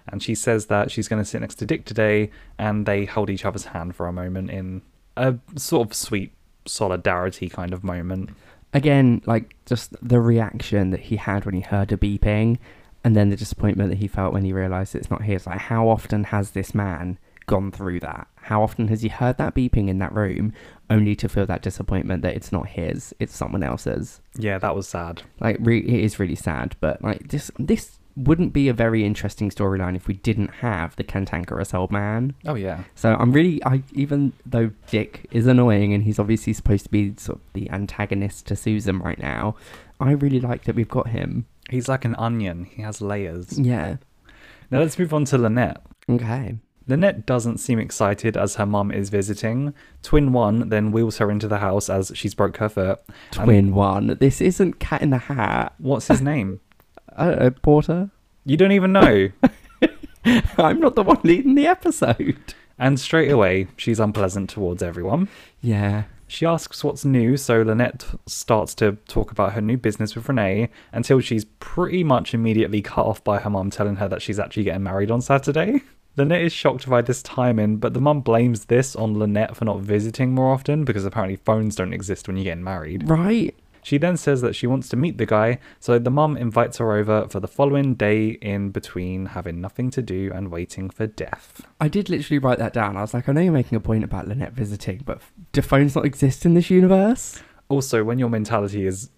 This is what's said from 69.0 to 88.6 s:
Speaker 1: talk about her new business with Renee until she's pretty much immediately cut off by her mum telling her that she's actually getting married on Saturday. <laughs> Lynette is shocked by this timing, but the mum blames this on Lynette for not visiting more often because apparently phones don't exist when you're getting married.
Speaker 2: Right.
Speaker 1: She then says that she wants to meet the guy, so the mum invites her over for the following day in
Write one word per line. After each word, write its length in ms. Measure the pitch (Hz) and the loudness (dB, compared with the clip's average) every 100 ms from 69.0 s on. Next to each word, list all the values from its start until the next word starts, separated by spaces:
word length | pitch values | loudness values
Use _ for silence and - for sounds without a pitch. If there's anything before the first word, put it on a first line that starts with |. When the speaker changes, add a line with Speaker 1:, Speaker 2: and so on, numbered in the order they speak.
| - | -4
Speaker 1:
talk 240 | - 107 | -4 -2
about 200 | 107 95 | 0 -2
her 60 | 110 | 0
new 160 | 107 123 | -2 0
business 380 | 113 104 107 | 0 -2 -4
with 140 | 117 113 | -6 -2
Renee 420 | 131 98 107 117 - - | 0 0 0 -2 -6 -10
until 280 | 113 117 135 | -6 2 2
she's 240 | 120 113 104 _ | 2 -2 -4 _
pretty 460 | - - 180 185 | -8 -4 -2 0
much 280 | 160 123 - | 2 2 2
immediately 480 | 117 113 110 90 104 | 0 2 2 2 0
cut 220 | - - | -2 -2
off 180 | 107 104 | -2 -2
by 160 | - 101 | -2 -2
her 100 | 104 | 0
mum 200 | 101 98 | -2 -2
telling 260 | - 104 101 | -2 -2 -2
her 120 | 98 | -4
that 140 | 92 | -4
she's 160 | - 101 | -4 -4
actually 260 | - - | -4 -2
getting 200 | 101 95 | -2 -2
married 260 | 98 95 101 | -2 -2 0
on 100 | 120 | 0
Saturday. 640 | - 139 139 151 180 269 - _ | 2 0 2 0 0 0 -2 _
<laughs> 180 | _ - | _ 0
Lynette 260 | 143 175 | 2 2
is 100 | 170 | 0
shocked 360 | - 147 123 127 | 0 0 0 2
by 140 | 123 | 2
this 200 | 117 123 | 2 -2
timing, 560 | - - 123 113 107 107 | -4 0 2 2 2 0
but 160 | 120 | 0
the 60 | 123 | 2
mum 200 | 143 147 | 2 2
blames 460 | 120 113 123 113 - | 2 4 4 0 2
this 280 | 120 131 | 2 2
on 240 | - 110 107 | -2 -2 0
Lynette 380 | 104 104 110 - | 2 2 0 -2
for 80 | |
not 160 | 113 101 | -2 -2
visiting 520 | 98 104 110 113 127 | 0 0 0 0 0
more 200 | 127 131 | 2 2
often 320 | 131 139 151 | 2 0 0
because 200 | 135 107 | 0 -2
apparently 320 | 98 113 95 95 | -2 -2 -4 -2
phones 380 | - 110 110 104 | 0 2 0 -2
don't 160 | 92 | -4
exist 360 | 92 98 92 - | -6 -6 -8 -6
when 80 | 95 | -4
you're 80 | |
getting 200 | 95 85 | -4 -6
married. 440 | 90 92 78 90 151 | -6 -8 -8 -4 2
Speaker 2:
Right. 460 | 160 185 233 151 - _ _ | 2 4 2 0 -6 _ _
Speaker 1:
She 140 | - 143 | -2 0
then 220 | 170 175 | 2 0
says 240 | - 135 | 0 2
that 120 | 120 | 0
she 120 | 107 120 | -2 -2
wants 240 | 131 120 | -2 -2
to 60 | 120 | -2
meet 200 | 165 - | 0 -2
the 80 | |
guy, 340 | 107 107 113 127 - - | 0 2 2 0 -6 -8
so 200 | - 120 | 0 2
the 120 | 123 | 2
mum 260 | 143 151 143 | 2 2 0
invites 400 | 120 117 117 - | -2 0 0 -2
her 140 | 113 | 0
over 340 | 104 104 107 - | 0 2 0 0
for 120 | 98 | -6
the 80 | - | -6
following 460 | - 143 143 139 | 0 2 2 0
day 360 | 123 104 107 110 117 | 0 2 2 0 -4
in 280 | 107 101 | -6 -4